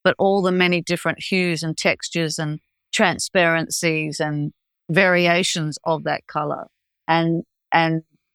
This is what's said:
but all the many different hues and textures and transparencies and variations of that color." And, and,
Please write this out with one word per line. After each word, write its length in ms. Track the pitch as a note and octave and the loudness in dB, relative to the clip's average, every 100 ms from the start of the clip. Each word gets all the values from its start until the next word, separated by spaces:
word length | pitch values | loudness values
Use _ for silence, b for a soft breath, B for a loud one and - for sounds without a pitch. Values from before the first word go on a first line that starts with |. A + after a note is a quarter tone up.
but 120 | F#3+ - | 0 2
all 240 | G3 G3 | 2 2
the 80 | F#3 | 2
many 280 | F3+ F3 F3 | 2 2 0
different 420 | - E3+ E3+ D#3 | -2 -4 -4 -4
hues 400 | - F#3+ F3+ D#3+ | -2 -2 0 -2
and 140 | D#3+ D#3 | -6 -2
textures 600 | F#3 - - E3+ D#3+ D#3+ | -2 -2 -4 -4 -4 -4
and 200 | D3+ D3+ _ _ - | -6 -6 _ _ -6
transparencies 1300 | - G3 D3+ - G3 E3+ E3 D#3+ - E3+ D#3 D#3 D3 | 0 0 0 -2 2 2 2 -2 -2 -2 -2 -4 -4
and 340 | D3+ D3 D3 - _ _ - | -4 -2 -4 -8 _ _ -2
variations 880 | E3 F#3 F3 F3 F3 F3 F3 D3+ C#3 | 2 4 4 4 2 0 -2 -4 -6
of 180 | E3 D#3 | -4 -4
that 220 | D#3 D3 - | -2 -6 -6
color." 400 | D3+ D3 C#3 - _ _ _ - | -6 -6 -6 -10 _ _ _ 0
And, 380 | E3 E3 E3 - _ - | 2 2 0 -4 _ 0
and, 320 | E3 E3 D#3+ - _ _ | 2 2 0 -6 _ _